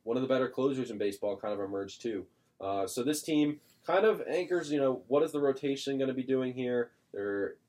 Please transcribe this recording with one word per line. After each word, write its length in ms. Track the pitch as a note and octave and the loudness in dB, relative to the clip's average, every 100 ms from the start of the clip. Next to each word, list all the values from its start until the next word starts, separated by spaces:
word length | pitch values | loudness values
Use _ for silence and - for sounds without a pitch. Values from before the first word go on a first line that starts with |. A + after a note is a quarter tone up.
one 140 | A2 B2+ | -4 -2
of 60 | |
the 60 | C3 | 2
better 200 | C3 B2 | 2 2
closers 420 | - C#3 C3 A#2+ | 0 0 0 -4
in 80 | G2+ | -2
baseball, 380 | G2+ G2 G#2 G2 | -2 -2 -4 -2
kind 180 | G#2+ | -4
of 60 | G2+ | -4
emerged 420 | G2 G2 G2 - | -2 -4 -6 -6
too. 240 | A#2 G2+ F#2 _ _ - | -4 -4 -8 _ _ -8
Uh, 260 | G2 G2 F#2+ | -4 -2 -2
so 160 | B2 | -2
this 200 | C3 D3+ | -2 -2
team 380 | - D3+ D3 D3 _ _ - | 0 2 2 0 _ _ 0
kind 180 | F3+ | 4
of 180 | A3 F3+ - | 4 2 0
anchors, 420 | E3 F3 F3+ D3 | -2 0 -2 0
you 100 | D3 | 2
know, 220 | C3+ B2+ - | 2 2 2
what 140 | C#3+ | 2
is 100 | D#3+ | 2
the 80 | D3 | 2
rotation 580 | C#3 C3+ C#3+ C#3 C#3 C3+ | 2 2 -2 -2 -2 0
gonna 140 | C3+ | 0
be 100 | B2+ | -2
doing 300 | B2+ C3 B2+ | 0 0 0
here? 380 | B2+ B2 B2 A#2+ _ - | -2 0 0 -2 _ -12
There 440 | G2+ G2+ G2+ F#2+ - | -6 -2 -2 -2 -6